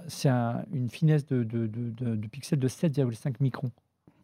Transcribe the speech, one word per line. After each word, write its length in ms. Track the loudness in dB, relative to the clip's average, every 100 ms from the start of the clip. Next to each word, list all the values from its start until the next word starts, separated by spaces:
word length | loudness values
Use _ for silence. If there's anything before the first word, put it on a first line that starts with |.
| -8
c'est 220 | 0 2
un, 340 | 4 2 -2 -4
une 180 | -4 -4
finesse 360 | 2 4 4 2
de, 180 | 0
de, 240 | 0 0 -2
de, 220 | -4 -6
de, 260 | -4 -2 -2
de 120 | -4
pixels 320 | -10 -2 0
de 80 | 0
sept 280 | 0 0 2
virgule 200 | 0 0
cinq 260 | -6 0
microns. 300 | 0 0 -6 -8 _ _ -20 _